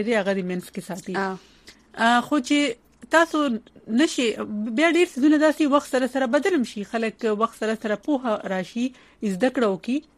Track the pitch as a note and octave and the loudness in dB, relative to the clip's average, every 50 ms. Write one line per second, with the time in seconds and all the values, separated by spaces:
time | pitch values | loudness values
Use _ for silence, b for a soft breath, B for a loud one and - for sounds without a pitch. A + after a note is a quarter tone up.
0 | G#3 A3+ A#3 G#3+ F#3 G3 G3 G3 F#3 F3+ F3+ F3+ F3+ - - G3 - - F3+ F#3 | -2 0 0 0 0 0 -2 -2 -2 -4 -6 -6 -8 -10 -12 -12 -10 -10 -12 -10
1 | - - F3+ G3 F#3+ F#3+ F#3+ F3+ B B B B B B B B B B - - | -8 -6 -4 -4 -4 -4 -6 -8 B B B B B B B B B B -6 0
2 | A3+ A#3 A#3+ A#3+ B3 - D4 D4+ B3 - D4 C#4+ D4 C#4 - - _ _ _ _ | 2 2 2 2 2 0 0 -2 0 2 2 2 2 0 -2 -6 _ _ _ _
3 | - - - D#4+ E4+ E4 - D#4 D4 C#4 A3+ G#3 - - _ - - - A3 A#3+ | -6 2 4 4 4 4 2 0 0 0 -2 -4 -6 -12 _ -20 -8 -2 2 2
4 | D#4 E4+ - - B3+ A3+ - A3 G#3+ G#3+ G#3+ G#3 G#3+ A#3+ A3 A3 D#4 E4+ D4+ E4+ | 2 2 2 0 0 0 -2 -2 -6 -6 -6 -6 -6 -4 0 2 2 4 4 4
5 | F4+ F4 - B3+ B3+ D4+ D4+ D4 D#4 D#4 D4 - D#4+ C#4 C4+ C#4+ C#4 - - B3+ | 2 2 2 2 4 4 6 6 4 4 4 2 2 2 4 2 2 0 0 -2
6 | C4 B3 B3+ C4+ C4+ B3 A#3+ D4+ C4 G4 F#4 D4+ A#3 - - G#3+ G3+ - - A3+ | 0 0 0 -2 0 0 2 0 2 2 2 0 0 -2 -4 -8 -8 -6 -4 -4
7 | A3+ A3 G3+ - - A3 G#3+ G3+ A3 A3+ - - A3+ G#3+ A3 G#3+ - A3 G#3 G#3 | -4 -4 -4 -4 -2 -2 0 0 0 -2 -2 -4 -4 -2 -2 -2 -2 -4 -4 -4
8 | - - D4 C4 C4 B3 G#3+ - - F#3+ F#3+ F#3 F3+ - - A#3 A#3+ C4 b b | -2 -2 -2 0 0 -2 -4 -4 -4 -4 -4 -4 -6 -6 -6 -4 -4 -4 b b
9 | b b b b - G#3 F#3+ F3+ G#3+ B3+ B3+ C#4 A#3+ G#3 F#3+ F3+ - - B3 D4 | b b b b -6 -4 -2 0 0 0 2 2 0 0 0 -2 -4 -4 -4 -4
10 | - _ _ | -6 _ _